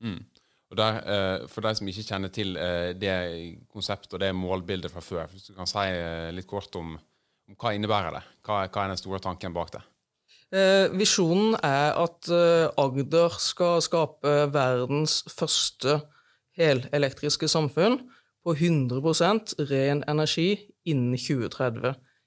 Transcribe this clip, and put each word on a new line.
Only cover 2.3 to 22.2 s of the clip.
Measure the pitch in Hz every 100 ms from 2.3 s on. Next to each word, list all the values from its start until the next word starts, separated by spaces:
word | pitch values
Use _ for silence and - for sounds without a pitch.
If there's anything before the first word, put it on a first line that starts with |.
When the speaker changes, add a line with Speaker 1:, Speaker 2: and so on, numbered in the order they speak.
Speaker 1:
til, | - 98 85
eh, | 87 87 87 92
det | 98 92 87 85 85 80 _
konseptet | 104 101 98 -
og | 92
det | 98
målbildet | 92 90 92 87 92 82
fra | 87
før, | - 87 80
hvis | 95 -
du |
kan | 95 87
si, | 104
eh, | 95 87 82 82 82
litt | 90 90
kort | 101 - 90
om, | 82 80
om | _ _ _ _ _ 101
hva | 117 104
innebærer | 107 104 85
det? | 69 - _
Hva | - 104
er, | 95
hva | 104
er | 98
den | 90
store | 95 95
tanken | 92 87 92
bak | 85 82
det? | - - _ _ _ _ _ -
Speaker 2:
Eh, | 190 190 196 190
visjonen | 185 208 - 165 185 220 220
er | 147 139 147 -
at, | 170 - 165
eh, | 175 170 170 160 -
Agder | 135 135 135 165 170 -
skal | - - 175 170
skape | - 170 151 - 143 147 147
verdens | 143 127 123 127 143 151 - -
første | - 156 - - - 127 147 147 _ _ _ _ -
helelektriske | 160 131 - 147 135 - 147 - 156
samfunn | 160 147 151 208 277 - - _ _ 175
på | 147
hundre | 175 156 127 127
prosent | 160 160 170 220 - -
ren | 139 135 139 147 -
energi | 151 156 - 180 202 - _ 170
innen | 139 123 123
tjue | - 135 107
tredve. | - 127 113 120 135 _ _